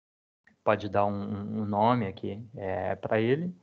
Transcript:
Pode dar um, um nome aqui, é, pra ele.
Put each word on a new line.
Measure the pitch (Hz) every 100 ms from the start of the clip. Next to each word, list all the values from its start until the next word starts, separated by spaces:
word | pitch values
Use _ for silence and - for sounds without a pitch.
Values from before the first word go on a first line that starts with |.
| _ _ _ _ _ _
Pode | - 104 104
dar | 98 101
um, | 101 101 104 104 107
um | 104
nome | 101 110 123 98
aqui, | 95 101 98 120 -
é, | 98 92 95 98
pra | - 110
ele. | 113 139 180 180